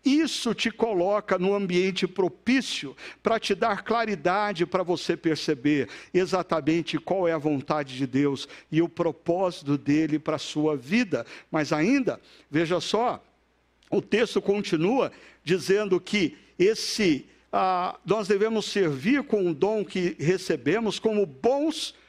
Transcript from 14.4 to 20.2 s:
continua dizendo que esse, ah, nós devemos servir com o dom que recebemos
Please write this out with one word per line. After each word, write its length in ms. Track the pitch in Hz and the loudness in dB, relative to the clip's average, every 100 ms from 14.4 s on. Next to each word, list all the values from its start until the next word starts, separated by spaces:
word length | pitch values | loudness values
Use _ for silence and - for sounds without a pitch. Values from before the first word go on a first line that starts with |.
continua 720 | - 202 196 165 175 262 170 - - _ | 0 -2 0 0 2 2 0 -4 -20 _
dizendo 560 | 143 180 135 196 208 180 | -2 -2 2 0 2 0
que 360 | - 208 160 - _ - | 0 0 0 -4 _ 2
esse, 680 | 185 220 - - 196 135 - _ _ | 2 2 -4 0 2 2 -2 _ _
ah, 460 | 202 185 185 180 - | 0 0 0 -2 -8
nós 240 | - 214 190 | -2 -2 2
devemos 380 | 196 220 220 202 | 2 2 0 -2
servir 560 | 202 170 135 165 285 | 0 0 0 0 0
com 260 | - 214 180 | 2 0 0
o 40 | |
dom 300 | 147 190 220 | 0 0 0
que 300 | 196 190 175 | -2 -2 -2
recebemos 800 | - | 0